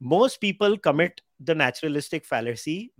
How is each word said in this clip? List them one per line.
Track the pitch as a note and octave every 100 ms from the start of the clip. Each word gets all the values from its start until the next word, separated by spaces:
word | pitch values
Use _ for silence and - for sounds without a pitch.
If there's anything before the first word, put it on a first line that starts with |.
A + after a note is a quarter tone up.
Most | B2+ F3 C4 -
people | G3+ - G#3 G#3 D#3+
commit | C#3+ F3 - _ -
the | C3+ D#3+
naturalistic | B2+ - D#3+ D3 - D#3+ -
fallacy | B2 A#2 A2+ D3+ F3 A#3+